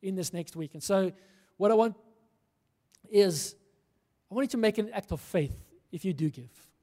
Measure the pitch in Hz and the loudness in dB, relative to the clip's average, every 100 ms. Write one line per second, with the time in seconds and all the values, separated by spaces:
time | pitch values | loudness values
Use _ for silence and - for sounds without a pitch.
0 | 196 190 160 175 165 165 156 156 - 196 | -6 -4 -4 -6 -8 -8 -10 -10 0 2
1 | 190 185 _ _ _ _ 202 220 226 - | 2 -4 _ _ _ _ 4 4 4 0
2 | _ _ _ _ _ _ _ _ _ _ | _ _ _ _ _ _ _ _ _ _
3 | - 208 196 156 - - _ _ _ _ | 0 4 4 2 -6 -12 _ _ _ _
4 | _ _ _ 208 277 240 220 214 214 240 | _ _ _ -4 -2 2 2 2 -4 -6
5 | - 160 - 185 143 - - _ _ 175 | -8 -10 -4 -2 -2 -4 -14 _ _ -8
6 | 190 151 156 139 123 _ _ _ | -4 -2 -2 -4 -18 _ _ _